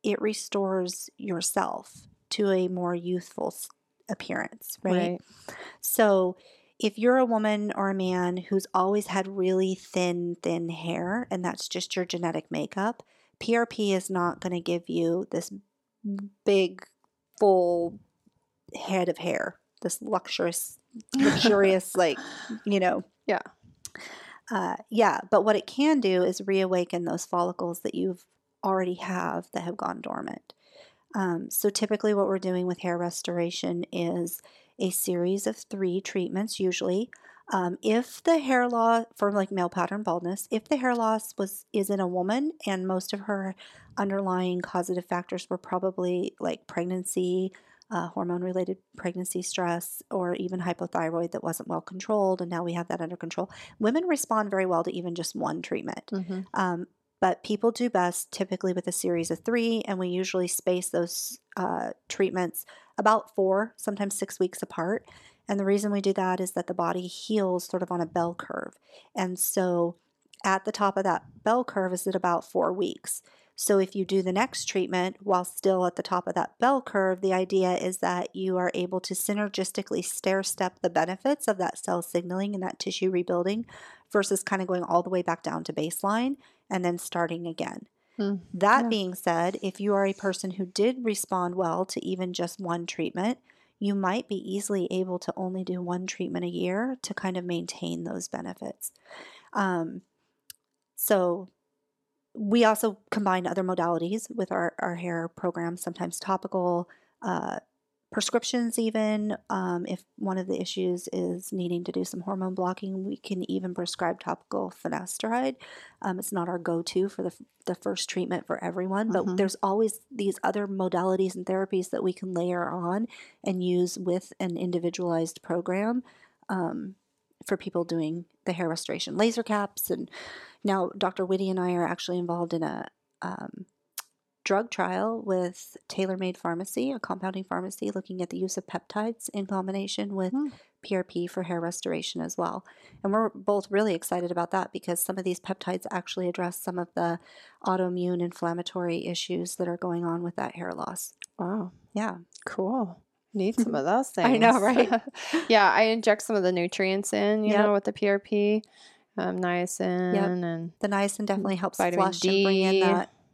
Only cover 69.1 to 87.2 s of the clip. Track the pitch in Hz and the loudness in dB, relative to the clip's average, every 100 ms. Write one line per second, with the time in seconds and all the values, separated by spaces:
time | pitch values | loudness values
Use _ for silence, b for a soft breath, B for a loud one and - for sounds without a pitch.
69.1 | 233 185 180 - - 180 175 170 175 _ | -2 -2 0 0 2 2 4 2 -2 _
70.1 | _ _ - 190 190 - 214 202 196 190 | _ _ -4 0 2 0 0 2 2 2
71.1 | 165 - - 214 240 240 202 185 180 196 | 0 -2 -4 2 2 2 0 0 0 -2
72.1 | 185 180 170 - - 170 180 175 - - | 0 2 0 0 2 2 2 -2 -2 -8
73.1 | - b b b - - 196 190 196 180 | -10 b b b -6 4 6 4 0 2
74.1 | 190 185 185 262 - - 196 180 185 185 | 2 2 2 0 -2 -2 -2 0 0 0
75.1 | - 202 185 180 - 190 185 180 180 - | -2 2 2 2 0 4 4 2 0 -2
76.1 | 180 185 175 - _ 240 269 - 202 190 | -2 0 -2 -2 _ 4 4 2 2 2
77.1 | 185 190 185 185 196 185 180 185 185 180 | 2 2 2 4 4 4 2 -2 0 0
78.1 | 180 175 185 190 180 180 - 180 185 - | 0 -4 -4 0 2 0 0 -2 -4 -4
79.1 | 185 - 208 208 196 190 - 190 196 180 | -4 -2 -2 -2 -2 -2 -4 -2 -4 -4
80.1 | - 190 190 196 - 180 - 170 170 165 | -2 0 2 0 -2 -4 0 0 2 0
81.1 | 190 262 285 - 196 175 - - 175 170 | 0 0 0 0 0 -2 -4 -2 -2 0
82.1 | 175 175 185 202 196 185 - - - 190 | -2 0 -2 -2 -2 -6 -6 -6 0 0
83.1 | 180 175 175 180 214 233 B B B _ | 0 0 0 0 -2 -6 B B B _
84.1 | 208 196 190 - 190 185 180 170 170 180 | 0 2 0 0 -2 0 -2 4 2 4
85.1 | 185 175 165 160 165 160 156 156 - 196 | 0 0 -2 -2 -4 -4 -4 -4 -2 0
86.1 | 220 254 277 b b b 190 175 175 - | 2 0 -4 b b b 0 0 -2 -4
87.1 | 175 | -2